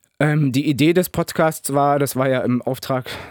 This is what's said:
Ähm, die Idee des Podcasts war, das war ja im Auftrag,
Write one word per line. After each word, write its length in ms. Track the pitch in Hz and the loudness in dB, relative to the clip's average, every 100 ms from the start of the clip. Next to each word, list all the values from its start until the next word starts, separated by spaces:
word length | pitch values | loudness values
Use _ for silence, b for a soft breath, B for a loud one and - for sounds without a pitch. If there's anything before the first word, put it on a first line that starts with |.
| B - | B -2
Ähm, 360 | 151 151 143 | 0 2 2
die 120 | 123 147 | 0 0
Idee 240 | 131 151 | 2 4
des 160 | 175 175 | 2 0
Podcasts 640 | - 170 - 160 160 - | -2 -4 0 0 0 -2
war, 260 | 143 143 143 | 0 2 2
das 160 | 139 127 | 0 0
war 140 | 135 | 0
ja 100 | 127 | 0
im 200 | 113 123 | 0 -2
Auftrag, 480 | 131 131 - 131 - - B | -2 -6 -4 -6 -6 -12 B